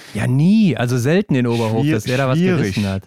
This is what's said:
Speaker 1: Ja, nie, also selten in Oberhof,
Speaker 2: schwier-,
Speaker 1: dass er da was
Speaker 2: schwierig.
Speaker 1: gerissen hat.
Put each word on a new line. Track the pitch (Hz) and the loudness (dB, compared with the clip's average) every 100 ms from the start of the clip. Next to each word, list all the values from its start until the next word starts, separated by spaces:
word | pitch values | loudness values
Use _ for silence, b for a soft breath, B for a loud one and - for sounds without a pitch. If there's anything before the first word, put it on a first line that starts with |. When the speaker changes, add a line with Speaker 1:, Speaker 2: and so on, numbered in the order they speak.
| B | B
Speaker 1:
Ja, | 104 123 | -6 -2
nie, | 131 170 220 196 113 | 2 4 4 2 2
also | 120 127 | -2 0
selten | 123 180 214 139 | 0 0 0 0
in | 120 | 0
Oberhof, | 117 110 113 | 0 -2 0
Speaker 2:
schwier-, | 147 110 | 0 -2
Speaker 1:
dass | 120 | -2
er | 127 | -2
da | 135 | 0
was | 147 | 0
Speaker 2:
schwierig. | 185 175 104 101 | 0 0 -2 -2
Speaker 1:
gerissen | 98 | -2
hat. | 95 | -4